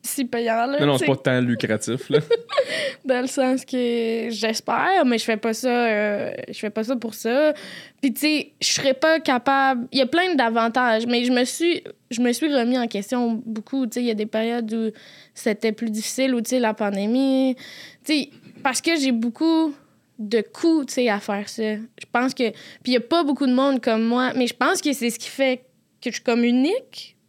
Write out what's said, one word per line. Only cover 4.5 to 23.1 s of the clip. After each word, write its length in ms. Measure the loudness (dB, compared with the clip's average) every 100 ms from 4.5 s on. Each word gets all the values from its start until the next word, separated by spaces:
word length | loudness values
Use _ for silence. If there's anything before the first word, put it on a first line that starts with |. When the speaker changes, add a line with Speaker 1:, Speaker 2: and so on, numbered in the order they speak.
| -2 -2 0 4 4 4
Speaker 1:
mais 120 | 2
je 40 | 0
fais 120 | -2
pas 160 | -2
ça, 160 | -2 0
euh, 640 | 0 2 2 0 -2 -4 -8 -12
je 100 | -8
fais 120 | -6
pas 120 | -4 -4
ça 100 | -4
pour 180 | -4
ça. 400 | -6 -2 2 2 0 -10 -18 -20 _
Puis, 100 | -2
tu 80 | 0
sais, 320 | 0 0 -4 _
je 80 | -2
serais 220 | 0 0 2
pas 240 | 2 2
capable. 680 | 2 0 2 2 2 0 -2
Il 80 | 0
y 20 |
a 60 | 2
plein 260 | 2 2 2
d'avantages, 720 | 2 2 0 2 2 2 2
mais 200 | 0 2
je 60 |
me 120 | 2
suis, 400 | 0 0 0 0 -6 -20 _
je 120 | 0
me 100 | 0
suis 200 | 2 2
remis 240 | 2 2 0
en 80 | 0
question 520 | -4 -4 -2 0 -2 -6
beaucoup. 400 | -10 -6 -4 -2
Tu 80 | -2
sais, 60 |
il 60 | -2
y 40 |
a 40 | -2
des 100 | -2
périodes 480 | -2 -2 -2 -4
où 160 | -2 -4 -6 -20 -20 -20 -6
c'était 380 | -4 0 -2
plus 180 | -2 -4
difficile, 420 | -4 -6 -2 0
ou, 80 | 0
tu 80 | 0
sais, 80 | 0
la 140 | 0
pandémie. 840 | 0 -2 -2 0 2 2 2 2 -2 -10 -18 -20 -16
Tu 100 | -2
sais, 160 | -2 -2 -10 -20 -6
parce 180 | -4 -2
que 140 | 0 2
j'ai 120 | 2
beaucoup 640 | 2 -2 0 2 4 2 -4 _ _ _ -12
de 240 | -2 -2
coups, 460 | -2 -2 2 2 0
tu 60 |
sais, 160 | 0 0
à 100 | 0
faire 280 | -2 -6 -6
ça. 240 | -4 -4 -4
Je 300 | -10 -18 -4
pense 220 | -2 -2
que, 160 | 0 -2
puis 380 | -2 -20 -12 0
il 60 |
y 40 | 0
a 40 |
pas 220 | 2